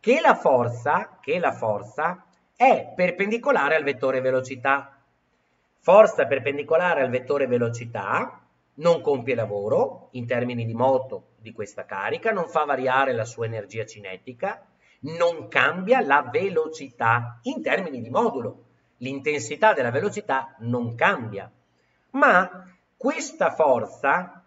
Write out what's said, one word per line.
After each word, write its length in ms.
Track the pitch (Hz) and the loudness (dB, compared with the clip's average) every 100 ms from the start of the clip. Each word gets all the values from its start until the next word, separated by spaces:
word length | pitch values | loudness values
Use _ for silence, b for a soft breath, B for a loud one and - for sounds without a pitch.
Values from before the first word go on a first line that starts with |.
Che 200 | - 277 | 2 4
la 140 | 320 | 4
forza, 840 | - 165 127 113 - 143 170 220 - | 8 8 8 4 -2 0 0 -2 -14
che 180 | - 117 | -4 0
la 140 | 139 | 0
forza 720 | 120 113 101 101 - 160 180 _ _ _ _ | 0 -2 -2 -4 -4 -4 -4 _ _ _ _
è 340 | 262 226 - | 4 4 0
perpendicolare 840 | - 180 - 202 233 285 233 143 156 | -2 -2 0 -2 -2 0 2 2 2
al 80 | |
vettore 360 | 143 139 135 131 | 0 -2 -2 0
velocità. 800 | 127 131 127 123 135 139 139 _ _ _ _ _ _ _ _ _ | 0 -2 -4 -4 0 0 -2 _ _ _ _ _ _ _ _ _
Forza 480 | - 196 214 - 139 | 6 8 8 6 0
perpendicolare 760 | 135 139 143 143 160 180 156 | 0 -2 -6 0 0 2 0
al 60 | 127 | 0
vettore 380 | 123 - 143 131 | -2 -2 -2 0
velocità 920 | 120 117 117 117 107 98 139 226 - _ _ _ | 0 0 -4 -10 -10 -4 -4 -4 -12 _ _ _
non 260 | - 165 165 | -2 2 2
compie 360 | 151 135 120 120 | 2 -2 -2 -4
lavoro 720 | 107 101 101 156 254 - - | -2 -4 -2 0 0 -4 -14
in 140 | 123 117 | -12 -4
termini 400 | 120 123 120 113 | -2 -2 -4 -6
di 80 | |
moto 600 | 117 127 131 - 98 _ _ | 0 2 2 -2 -12 _ _
di 160 | 110 | -20
questa 320 | 110 104 - | -12 -12 -12
carica, 480 | 95 98 101 123 226 | -10 -8 -6 -4 -2
non 160 | 208 165 | -2 -2
fa 160 | 160 | -2
variare 480 | 151 131 127 131 135 | 0 -2 0 2 2
la 120 | 120 | -2
sua 220 | 110 - 113 | -6 -6 -6
energia 400 | 113 104 113 107 | -6 -10 -10 -10
cinetica, 800 | 107 98 92 - 120 196 220 _ b b b | -12 -16 -14 -16 -8 -8 -8 _ b b b
non 440 | 139 165 170 165 110 | -12 0 0 0 -4
cambia 540 | 139 131 175 185 254 | 0 0 0 0 2
la 280 | 160 143 143 | 4 2 2
velocità 1120 | 156 190 165 156 - 139 _ 117 117 117 - | -2 -2 -2 -4 -8 -16 _ 0 0 -2 -10
in 200 | 247 320 | -10 -6
termini 380 | - 139 165 127 | -4 -4 -4 -10
di 100 | 113 | -4
modulo. 540 | 170 233 139 107 - _ _ _ _ | -2 0 -2 -10 -12 _ _ _ _
L'intensità 760 | 127 139 151 147 120 147 214 | -10 -6 -4 -4 -6 2 2
della 200 | 175 120 | 4 0
velocità 640 | 131 202 - - 135 131 - | 0 -2 -6 -4 -4 -4 -10
non 380 | 117 123 117 117 | -4 -4 -4 0
cambia, 520 | 170 180 113 98 92 _ _ _ _ _ _ | 0 0 -6 -12 -14 _ _ _ _ _ _
ma 680 | 269 285 185 185 - - _ _ _ | 2 4 4 2 -8 -20 _ _ _
questa 540 | 262 440 277 - 170 | -4 -4 -8 -2 -2
forza 920 | - 151 120 107 - 135 165 185 - | 2 2 2 0 -4 0 0 -2 -16